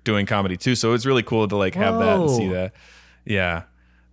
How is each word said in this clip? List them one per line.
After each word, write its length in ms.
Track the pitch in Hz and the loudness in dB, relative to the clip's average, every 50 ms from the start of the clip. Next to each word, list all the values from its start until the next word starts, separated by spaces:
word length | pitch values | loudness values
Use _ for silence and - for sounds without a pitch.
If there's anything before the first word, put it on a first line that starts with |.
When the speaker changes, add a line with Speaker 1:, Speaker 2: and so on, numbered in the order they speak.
| - | -2
Speaker 1:
doing 200 | 120 107 101 101 | 0 0 0 0
comedy 320 | - 113 101 98 95 92 87 | 0 0 0 0 0 -2 -2
too, 160 | - 131 123 | -2 -2 0
so 200 | 113 - 113 120 | 0 2 0 0
it's 120 | 120 107 | 0 0
really 160 | 135 135 123 | 0 0 0
cool 260 | 110 - 120 110 107 98 | 0 0 0 0 0 0
to, 80 | 104 | 0
like, 200 | 101 98 95 - | 0 0 -2 0
have 240 | 180 - - - - | 0 0 0 0 2
that 200 | - 220 202 190 | 2 2 2 2
and 100 | 170 151 | 2 2
see 160 | 127 117 104 95 | 2 0 0 -2
Speaker 2:
Whoa. 60 | 90 | -2
Speaker 1:
that. 200 | 90 92 95 - - - - - - - - _ _ - | -4 -4 -6 -8 -14 -20 -20 -20 -20 -20 -20 _ _ -8
Yeah. 360 | - 104 98 92 87 85 82 - _ _ _ _ _ _ _ _ _ | -4 -2 0 0 0 -2 -4 -8 _ _ _ _ _ _ _ _ _